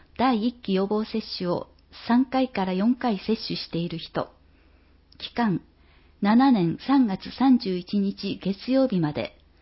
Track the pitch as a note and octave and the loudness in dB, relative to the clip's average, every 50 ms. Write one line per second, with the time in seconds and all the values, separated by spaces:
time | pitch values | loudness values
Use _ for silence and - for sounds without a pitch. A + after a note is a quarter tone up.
0 | - _ _ - A3+ C4+ B3 G#3+ G#3 B3 A#3+ - - - F#3+ F#3 G3 G3 G#3+ G#3+ | -20 _ _ 0 0 0 2 0 -2 -4 -4 -6 -4 -2 0 0 0 0 -2 -4
1 | G#3+ - - A3 - - - - F#3 F3 F3 - - - _ _ _ _ - - | -4 -4 -6 -8 -6 -8 -10 -6 -4 -4 -4 -4 -6 -10 _ _ _ _ -20 -16
2 | - - A#3 B3 C4+ - - B3+ C4 B3+ - G#3 F#3 F#3+ F#3 F#3 G3+ A#3 B3+ - | -2 2 2 2 2 2 0 -2 -2 0 -2 -4 -2 -2 -2 0 2 0 0 0
3 | - B3 G#3 F#3+ - - A3 A3 - - E3+ - - - - E3 E3+ E3+ E3 E3 | 0 -2 -2 -2 -2 -4 -4 -4 -4 -8 -8 -10 -8 -8 -6 -6 -6 -4 -6 -10
4 | - - _ D#3+ - - _ _ _ _ _ _ _ _ _ _ _ _ _ _ | -12 -8 _ -6 -6 -6 _ _ _ _ _ _ _ _ _ _ _ _ _ _
5 | _ _ _ - - - - - A#3+ G#3+ E3+ - - _ _ _ _ _ _ _ | _ _ _ -18 -18 -10 -4 -2 0 0 0 -2 -4 _ _ _ _ _ _ _
6 | _ _ _ _ G#3 G3+ A3 A#3+ C4+ C#4 B3 G3+ E3+ E3 D#3+ - - - C4+ C#4 | _ _ _ _ 0 4 4 6 6 6 6 4 4 0 0 -4 0 2 4 4
7 | B3+ G#3 F#3+ - - - - - B3 C#4 B3+ A#3+ - G3 F#3 F3+ F3+ - - G3+ | 4 2 0 -6 -8 -14 -2 2 4 4 4 4 4 -2 -4 -4 -4 -2 -2 0
8 | G3 G3 G3 - - G3+ - F#3+ - F#3 G3 - - - B3+ C4+ C4+ C4 G3+ F3+ | 0 0 -4 -4 -6 -6 -6 -4 -4 -6 -6 -6 -4 0 2 2 2 2 2 0
9 | D#3+ D3 D3 - G#2+ - - _ _ _ _ _ | 0 0 -2 -4 -6 -6 -10 _ _ _ _ _